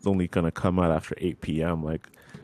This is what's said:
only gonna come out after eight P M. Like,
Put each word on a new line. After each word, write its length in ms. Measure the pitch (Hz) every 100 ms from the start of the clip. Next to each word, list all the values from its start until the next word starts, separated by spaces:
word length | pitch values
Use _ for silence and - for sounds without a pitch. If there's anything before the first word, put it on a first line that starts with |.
| 101
only 200 | 98 87
gonna 240 | 92 82
come 280 | - 95 92
out 120 | 85
after 240 | 78 - -
eight 240 | 90 -
P 220 | - 78
M. 200 | 82 82
Like, 240 | 78 80 - - - -